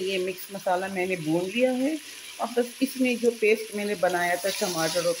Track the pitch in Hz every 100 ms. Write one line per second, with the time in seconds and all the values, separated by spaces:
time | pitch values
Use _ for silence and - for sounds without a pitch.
0 | 190 190 185 185 - 196 190 180 190 190
1 | 185 180 151 170 185 226 254 254 269 311
2 | - - - - 226 240 240 - 262 262
3 | 254 233 233 233 214 220 - 208 208 196
4 | 180 175 175 180 196 - 196 165 160 175
5 | 170 -